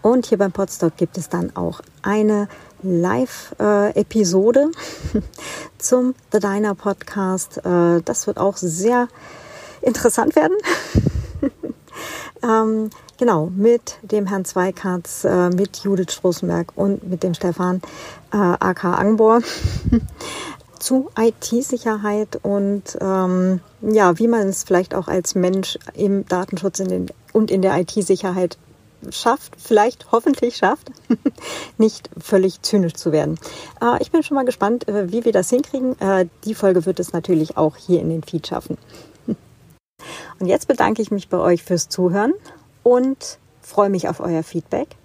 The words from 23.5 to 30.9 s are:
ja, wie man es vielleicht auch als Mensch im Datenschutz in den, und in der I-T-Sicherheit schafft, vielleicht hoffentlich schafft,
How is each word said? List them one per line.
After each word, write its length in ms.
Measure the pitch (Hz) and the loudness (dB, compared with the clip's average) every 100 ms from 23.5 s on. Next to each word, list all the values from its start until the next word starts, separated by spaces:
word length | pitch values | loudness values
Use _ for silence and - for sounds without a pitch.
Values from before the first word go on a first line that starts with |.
| 185 - _ | 0 -4 _
ja, 380 | 208 214 185 170 | 2 4 4 4
wie 80 | 226 | 2
man 220 | 233 196 | 2 0
es 140 | 185 | -4
vielleicht 300 | - 180 185 | 0 0 2
auch 140 | - - | -6 -2
als 260 | 185 - | -4 -2
Mensch 460 | 190 180 190 185 - - | -2 0 -2 -4 -10 -14
im 340 | - 202 196 - | -4 0 0 0
Datenschutz 540 | 180 190 175 196 190 | -4 -2 -4 -4 -4
in 80 | 190 | -4
den, 180 | 185 180 - _ | -4 -6 -10 _
und 180 | 226 220 | 0 2
in 120 | 190 | 2
der 180 | 190 165 | 2 2
I-T-Sicherheit 760 | 175 214 190 185 190 185 175 - _ _ _ _ - | 0 -4 0 0 0 -2 -2 -4 _ _ _ _ -14
schafft, 420 | - 233 262 - - | -2 0 0 -4 -20
vielleicht 540 | - 214 220 - - | 2 4 4 -2 0
hoffentlich 460 | 233 311 269 240 - | 2 2 0 -2 0
schafft, 340 | 196 269 - | 0 0 -8